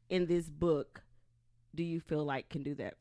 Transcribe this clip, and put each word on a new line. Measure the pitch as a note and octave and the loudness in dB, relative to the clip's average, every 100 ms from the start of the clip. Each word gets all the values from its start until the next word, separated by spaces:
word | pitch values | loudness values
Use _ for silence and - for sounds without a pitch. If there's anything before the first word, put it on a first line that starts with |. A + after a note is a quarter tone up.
| - | -2
in | F#3 E3+ | 2 4
this | F3 D#3+ | 2 0
book | D3 E3+ D3 - - - - _ _ _ _ _ | 0 4 4 0 -10 -20 -20 _ _ _ _ _
do | D3+ | -4
you | E3+ E3 | -2 -2
feel | - D3+ | -2 -2
like | D3 C3+ - | 0 -4 -4
can | D#3 | -6
do | C#3 | -4
that | D3 - - | -4 -6 -8